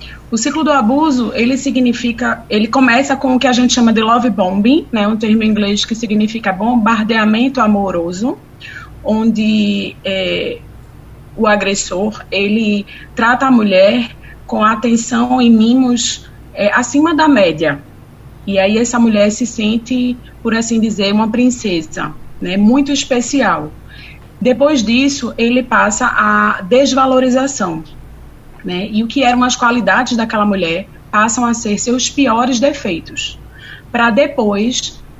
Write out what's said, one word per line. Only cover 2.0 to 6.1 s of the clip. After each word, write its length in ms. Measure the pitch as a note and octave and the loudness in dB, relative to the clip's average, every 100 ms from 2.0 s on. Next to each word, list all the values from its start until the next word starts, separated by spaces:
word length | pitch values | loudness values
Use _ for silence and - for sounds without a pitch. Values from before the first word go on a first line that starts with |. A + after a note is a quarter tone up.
| A#3+ A3 A#3+ A3+ - | -4 -4 -4 -4 -2
ele 180 | G#3+ A3 | -2 0
começa 480 | C4+ B3+ A#3+ C#4+ C4+ | 2 2 2 0 -2
com 200 | C4 B3+ | 0 0
o 40 | |
que 80 | C4 | 2
a 60 | |
gente 200 | A#3 B3 | 2 2
chama 200 | B3 A3+ | 4 2
de 80 | G#3+ | 2
love 280 | A3 A#3+ A#3+ | 2 2 2
bombing, 560 | G3 F#3 G3 A3 D#4 G#4 | 0 -2 2 2 2 0
né? 160 | A3+ G#3 | -2 0
Um 80 | A3 | 0
termo 280 | A3 A3 | 2 2
em 40 | A3 | 2
inglês 380 | G#3 G3+ G#3 - | 0 0 -2 -4
que 100 | A3 | -6
significa 560 | G#3+ | -2